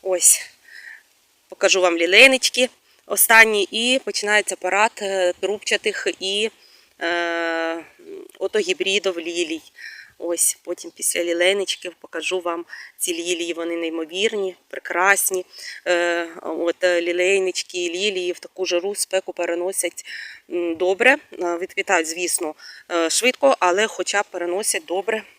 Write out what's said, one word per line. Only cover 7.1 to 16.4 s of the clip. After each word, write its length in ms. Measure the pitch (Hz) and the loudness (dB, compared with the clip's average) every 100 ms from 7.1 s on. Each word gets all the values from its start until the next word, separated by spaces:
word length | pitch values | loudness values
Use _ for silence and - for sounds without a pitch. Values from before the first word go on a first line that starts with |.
| 175 170 170 165 165 165 165 160 _ 165 - - - | -2 -2 -2 -2 -2 -2 -6 -10 _ -18 -18 -18 -6
ото 200 | 190 214 | -2 -2
гібридів 600 | 175 185 190 202 190 170 | -2 -4 -2 0 -2 -4
лілій. 440 | 165 170 160 160 - - - - - _ | -6 -4 -4 -6 -10 -20 -18 -18 -20 _
Ось, 400 | 170 170 - - | -6 0 -2 -2
потім 260 | - 175 175 | -10 -10 -12
після 340 | - - 175 | -6 -4 -2
ліленечків 680 | 175 170 180 202 185 - 180 165 | -2 2 2 2 -4 -6 -10 -14
покажу 400 | - 165 156 185 | -12 -8 -4 -4
вам 240 | 170 170 170 - - - | -4 -6 -10 -18 -20 -8
ці 160 | - | -4
лілії, 380 | 165 170 175 170 | -4 -2 -2 -2
вони 240 | 165 170 170 | -4 -4 -4
неймовірні, 800 | 165 165 160 180 214 220 190 180 _ | -4 -4 -6 -2 -2 0 -4 -6 _
прекрасні. 800 | - - 175 190 196 - 185 - - - - - | -14 -6 2 4 4 2 -4 -6 -16 -16 -8 -2
Е, 420 | 175 175 170 165 165 | 0 2 -2 -4 -10